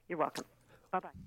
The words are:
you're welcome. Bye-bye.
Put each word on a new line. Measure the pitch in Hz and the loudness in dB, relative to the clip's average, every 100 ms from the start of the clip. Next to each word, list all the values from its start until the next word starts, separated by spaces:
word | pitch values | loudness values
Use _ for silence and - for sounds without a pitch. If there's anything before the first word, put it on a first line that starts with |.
| - | -2
you're | 165 | 2
welcome. | 147 - - - - - - | 2 0 -6 -10 -20 -20 -2
Bye-bye. | 185 170 - | -2 -2 -8